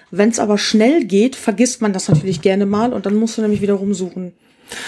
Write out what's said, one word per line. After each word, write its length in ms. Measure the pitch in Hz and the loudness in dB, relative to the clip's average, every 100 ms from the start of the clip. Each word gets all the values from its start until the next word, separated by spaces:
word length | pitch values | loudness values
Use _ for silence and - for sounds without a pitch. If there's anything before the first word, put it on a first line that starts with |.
| - | -10
Wenn's 280 | 175 208 226 | 0 0 2
aber 180 | 214 208 | 0 0
schnell 460 | - 220 220 330 214 | 2 2 4 2 2
geht, 300 | 196 240 - | 2 2 0
vergisst 460 | - 208 247 - | -4 0 0 0
man 100 | 214 | -2
das 140 | 190 - | -2 2
natürlich 340 | 156 190 180 | 2 2 0
gerne 240 | 196 190 202 | 0 2 0
mal 260 | 208 240 | 0 0
und 120 | 233 190 | -2 -2
dann 80 | 208 | 0
musst 220 | 220 226 | 0 -2
du 40 | |
nämlich 200 | 214 208 | -2 0
wieder 120 | 202 | 0
rumsuchen. 600 | 202 196 190 185 190 180 - _ _ - - | -2 -2 -4 -4 -8 -12 -14 _ _ -18 -14